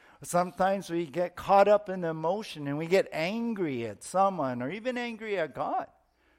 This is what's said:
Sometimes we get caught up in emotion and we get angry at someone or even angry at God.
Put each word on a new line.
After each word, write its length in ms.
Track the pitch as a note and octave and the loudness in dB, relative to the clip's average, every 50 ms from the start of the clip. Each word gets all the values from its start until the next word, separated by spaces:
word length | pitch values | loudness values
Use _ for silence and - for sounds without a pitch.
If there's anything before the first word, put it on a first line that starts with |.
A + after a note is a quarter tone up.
| _ _ - - D3 | _ _ -20 -18 -10
Sometimes 680 | - - F3 F3+ F3+ - - F#3 G3 G3 G3+ E3+ - | -2 0 2 0 0 0 0 2 2 2 0 -2 -4
we 160 | E3+ E3+ F3 | -4 -4 -4
get 300 | D3 B2+ E3 F3+ F3 - | -2 -2 -2 -2 -2 -4
caught 320 | - - F3 F#3+ G3 G3+ G3+ | -6 2 6 8 8 8 8
up 220 | G#3 G3+ G#3 - | 6 4 4 0
in 140 | F#3 F#3+ F3 | -6 -4 -2
emotion 640 | E3 D#3+ D#3+ D#3+ E3 F#3+ G#3+ G3+ - - D#3 C#3+ C#3 | -4 -4 -2 -2 -2 -2 -2 -4 -8 -10 -8 -6 -4
and 100 | C#3+ D3+ | -4 -4
we 100 | E3 E3 | -2 2
get 200 | F#3 G3 E3 - | 4 4 2 2
angry 760 | - D#3 D#3+ F3+ G#3+ A#3 A#3 A#3 A3+ G3 F3+ D3+ C3+ A#2+ A2+ | -2 -4 -4 -2 -2 -4 -4 -4 -4 -2 -4 -4 -2 -4 -4
at 180 | A2 G2+ - - | -6 -8 -10 -12
someone 580 | - - F3+ G3 G3 F#3+ E3+ C#3+ C3 B2 A#2+ | -4 2 2 2 2 2 0 -2 -2 -2 -4
or 80 | B2 C3+ | -4 -6
even 280 | F3 A3 G#3+ B3+ B3 B3 | -6 -6 -6 -6 -6 -6
angry 400 | A#3+ A#3+ A3+ G#3 A3 A3 G3+ F#3 | -6 -8 -8 -10 -8 -6 -2 -2
at 160 | D#3+ D3 - | -2 -4 -4
God. 340 | B2+ D3 G3 D#4 F#4+ - - _ _ _ _ _ _ _ _ _ | -6 -4 -4 -4 -4 -6 -8 _ _ _ _ _ _ _ _ _